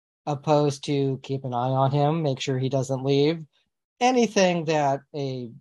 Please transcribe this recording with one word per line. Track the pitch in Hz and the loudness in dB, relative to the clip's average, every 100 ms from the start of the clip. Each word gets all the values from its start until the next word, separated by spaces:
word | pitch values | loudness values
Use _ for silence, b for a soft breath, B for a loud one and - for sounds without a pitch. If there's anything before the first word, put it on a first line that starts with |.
| _ _ - | _ _ -6
opposed | 143 156 147 147 139 | -4 2 2 2 -2
to | - 143 139 131 | -2 -2 0 -4
"Keep | - 135 | -6 -8
an | 135 | -6
eye | 120 127 | -4 -2
on | 131 135 | 2 2
him, | 147 143 165 | 2 2 0
make | 151 127 | -2 -4
sure | - 131 | -2 -2
he | 131 | -2
doesn't | 135 131 131 | -2 -2 -4
leave." | 135 139 147 165 156 _ _ _ _ - | 0 2 2 0 -8 _ _ _ _ -2
Anything | 247 254 220 208 185 175 156 | 0 2 2 4 2 2 0
that | 156 143 139 - | 0 2 0 -4
a | 151 139 131 120 131 | -8 -6 -6 -10 -12